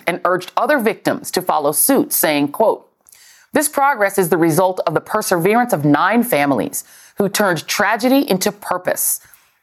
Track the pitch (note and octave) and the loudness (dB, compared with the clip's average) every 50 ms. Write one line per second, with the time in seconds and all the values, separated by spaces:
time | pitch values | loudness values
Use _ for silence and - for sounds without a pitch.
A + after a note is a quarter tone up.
0 | - - E3+ - - E3+ F#3 F3+ F3+ - - - A3+ A#3+ D4+ C#4 G#3 A3 F#3 - | -6 -6 -6 -4 -2 -2 -2 -2 -4 -4 -6 -4 0 0 0 0 0 -2 -2 -2
1 | - D3 A#2+ - - - - F#3 - - D#3+ D#3 D3 C#3+ D3+ - - - C4+ A3+ | -2 -4 -4 -4 -4 -6 -6 -4 -2 0 -2 0 0 0 0 0 2 2 2 2
2 | - - - - - E3 D3+ C#3+ C#3+ C#3+ - - A3+ G3+ - - - _ _ _ | 2 0 -2 -2 0 0 2 0 0 -2 0 0 0 0 0 -2 -4 _ _ _
3 | _ _ - - - - - - _ _ - C#4+ D4+ D4+ - C#4+ C4+ C#4 C#4+ A3 | _ _ -20 -20 -20 -20 -20 -20 _ _ -2 0 0 0 0 0 0 2 2 2
4 | G3+ G3 G3 G3+ F#3 D#3 F#3+ E3 E3 E3+ D3+ D#3+ F#3+ F#3 F#3 - - E3+ D#3 D#3+ | 0 0 2 0 0 2 2 2 2 2 2 2 2 0 0 -2 -2 -2 -2 -2
5 | - - - G#3+ G#3 - A3+ E3+ E3 G3 G#3+ A#3+ B3 A#3 G3 D#3+ C#3+ D3+ D3 D3 | -2 -2 -4 -4 -2 0 0 0 2 2 2 2 0 0 0 0 2 4 4 4
6 | E3+ F#3+ G#3+ A#3+ A3+ - - C#3+ C#3+ C#3+ C3+ A2 D#2+ - - - - _ - - | 4 2 2 0 0 2 2 0 2 2 0 0 -2 -4 -6 -10 -12 _ -18 -20
7 | - - _ - G#3 F#3+ G3 - G#3 F#3+ F3 D3+ - - - - G#3 G3 A3 A3+ | -20 -12 _ -2 -2 -2 0 0 0 0 0 -2 -4 -6 -2 -2 0 0 0 0
8 | A3 B3+ C4+ C#4 C#4+ - G3 F3+ - G#3 G3+ - - - F3+ F3+ - - - - | 2 2 2 2 2 2 0 -2 -2 -4 -6 -6 -6 -6 -6 -4 -4 -4 -4 -4
9 | - - - - - - _ _ _ _ _ _ | -4 -4 -6 -6 -10 -16 _ _ _ _ _ _